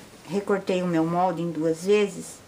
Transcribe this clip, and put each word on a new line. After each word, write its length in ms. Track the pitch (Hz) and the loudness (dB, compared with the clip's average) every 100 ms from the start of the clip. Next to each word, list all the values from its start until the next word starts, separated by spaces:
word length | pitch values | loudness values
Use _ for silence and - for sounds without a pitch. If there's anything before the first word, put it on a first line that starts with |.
| - - - | -20 -20 -6
recortei 520 | 185 202 196 190 185 | -4 0 0 0 0
o 60 | 180 | 2
meu 180 | 165 160 | 2 2
molde 360 | 175 185 165 | 2 0 0
em 100 | 170 | -4
duas 320 | 151 160 160 | -2 -2 0
vezes, 520 | 180 208 196 175 - - | 2 4 2 -2 -14 -16